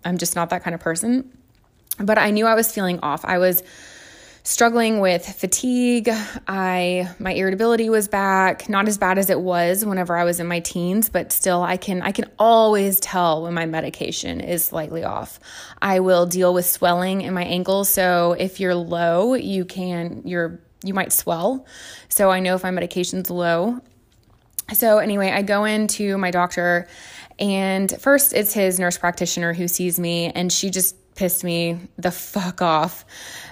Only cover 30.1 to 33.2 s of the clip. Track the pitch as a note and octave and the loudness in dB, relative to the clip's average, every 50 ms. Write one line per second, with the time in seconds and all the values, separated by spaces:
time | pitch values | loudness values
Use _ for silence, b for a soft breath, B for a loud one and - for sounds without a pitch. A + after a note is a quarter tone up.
30.1 | E3+ E3+ E3+ - - F3 F3+ F3 - - - G3 F#3 F#3+ F3+ - - - _ _ | -2 -2 -2 -2 -2 -2 -2 0 0 -2 -2 -2 -2 -2 -2 -2 -4 -6 _ _
31.1 | _ - G3 F3+ - - - F3 E3+ E3+ E3+ E3+ E3+ F3 F3+ - _ - F3 F3+ | _ -4 -2 -2 -2 -2 -2 -2 -2 -2 -2 -2 -4 -6 -8 -14 _ -6 -4 -4
32.1 | F3 - - - - G#3 F3+ F3+ F3 - F#3 E3+ D#3+ D#3 D#3+ E3+ - - - B | -4 -6 -10 -8 -6 -4 -4 -4 -4 0 0 2 2 2 2 0 -4 -8 -18 B
33.1 | B B | B B